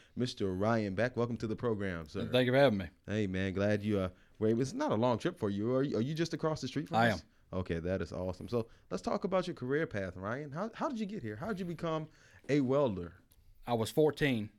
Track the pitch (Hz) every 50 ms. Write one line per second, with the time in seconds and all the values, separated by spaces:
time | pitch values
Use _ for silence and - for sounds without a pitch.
0 | - _ _ - - 123 - - 104 95 92 90 98 110 117 113 107 101 95 92
1 | 113 123 - 110 117 120 120 107 - 110 110 - 123 120 113 98 101 95 90 85
2 | 80 78 - 98 117 110 113 123 127 123 123 135 143 131 110 98 92 78 - _
3 | _ - 98 107 107 95 92 92 95 98 90 95 98 104 107 104 101 107 104 98
4 | 92 90 - - - _ - - 107 110 113 113 135 131 - 262 302 294 139 107
5 | 117 127 120 107 - 160 180 - - 101 98 98 104 117 127 131 139 147 - 104
6 | 113 139 160 156 170 160 - 147 - 160 156 147 - 127 - 143 160 - - 110
7 | 117 117 101 82 - - _ _ _ _ - 92 90 - 87 85 80 87 95 92
8 | 87 87 - 80 92 92 90 - - 95 117 120 113 - - - - - - 208
9 | - 240 240 - - 196 190 185 175 175 165 - 127 123 135 151 165 156 - 101
10 | 95 92 85 90 95 101 117 139 156 147 131 160 202 226 - - 240 330 277 220
11 | 220 185 214 196 117 110 104 104 156 214 220 175 196 170 170 160 - 165 160 156
12 | 156 - - - - - - - - - 135 147 139 123 131 143 147 123 98 90
13 | 87 85 82 - - _ _ - - - - - - - 123 113 110 107 - -
14 | 151 156 139 - 156 143 127 113 104 107 -